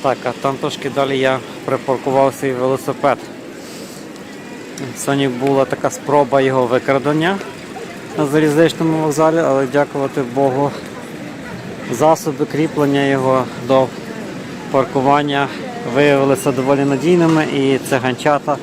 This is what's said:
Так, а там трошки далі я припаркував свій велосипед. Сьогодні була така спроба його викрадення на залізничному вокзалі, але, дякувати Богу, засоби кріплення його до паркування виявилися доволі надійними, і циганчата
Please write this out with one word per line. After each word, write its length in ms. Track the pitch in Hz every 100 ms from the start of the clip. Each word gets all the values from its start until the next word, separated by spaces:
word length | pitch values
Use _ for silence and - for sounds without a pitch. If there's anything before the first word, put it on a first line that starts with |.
Так, 140 | 139 120
а 80 | 123
там 240 | 120 139 131
трошки 340 | 147 - 139
далі 300 | 127 135 135
я 200 | 131 131 - - -
припаркував 680 | 131 117 127 135 135 135
свій 180 | - 139
велосипед. 680 | 127 127 131 - 123 143 117 - - - - - - - - - - - - - - - - 135 117
Сьогодні 300 | - 139 139
була 380 | 123 135 135 131
така 240 | 139 139
спроба 520 | - - 143 139 135
його 240 | 135 131 123
викрадення 720 | 123 - 139 131 151 160 196 - - - - - - - -
на 80 | 151
залізничному 760 | 147 156 147 165 - 165 160
вокзалі, 340 | 156 143 160 160
але, 280 | 151 135 135
дякувати 560 | 139 143 143 135 139 127 123
Богу, 360 | 139 127 143 - - - - - - - - - - - -
засоби 540 | 120 151 160 165 131 147
кріплення 600 | 143 156 151 143 139 139
його 380 | 139 131 131 123 - 120
до 200 | 131 131 - - - - - - - -
паркування 760 | 139 127 143 131 143 147 139 139 - - - - 120
виявилися 560 | 147 139 139 135 -
доволі 340 | 127 131 139 139
надійними, 600 | 139 143 175 165 160 156
і 320 | 143 135 135 -
циганчата 680 | 135 127 123 151 143 - 139